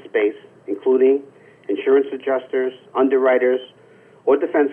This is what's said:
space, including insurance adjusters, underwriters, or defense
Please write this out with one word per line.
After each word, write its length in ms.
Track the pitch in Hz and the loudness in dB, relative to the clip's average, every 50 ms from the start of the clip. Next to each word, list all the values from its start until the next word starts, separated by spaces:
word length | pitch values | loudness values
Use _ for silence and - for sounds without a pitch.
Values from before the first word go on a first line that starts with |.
| - | -6
space, 320 | - - 113 104 104 - - - - _ - _ | -6 -4 -2 -2 -2 -2 -6 -12 -20 _ -20 _
including 560 | - 101 - - 127 127 127 131 131 135 139 139 - - _ - - _ _ _ - | -10 -10 -4 -2 0 2 4 4 4 2 2 -2 -8 -18 _ -20 -20 _ _ _ -8
insurance 360 | 101 98 - 135 135 143 135 - - | -8 -4 0 2 2 2 2 0 -6
adjusters, 600 | 131 - 135 135 131 - - - 131 127 127 127 - - - - | -8 -6 -4 -4 -4 -4 -6 -6 -4 -4 -4 -6 -10 -16 -10 -4
underwriters, 640 | 120 131 135 135 131 131 131 127 123 123 123 127 127 - - - _ - _ - - - _ _ _ _ | -2 0 0 2 2 2 2 2 2 2 0 0 -2 -4 -10 -18 _ -20 _ -20 -20 -20 _ _ _ _
or 100 | - 135 | 0 0
defense 360 | 139 165 165 - 156 147 143 | 0 0 -2 0 0 0 0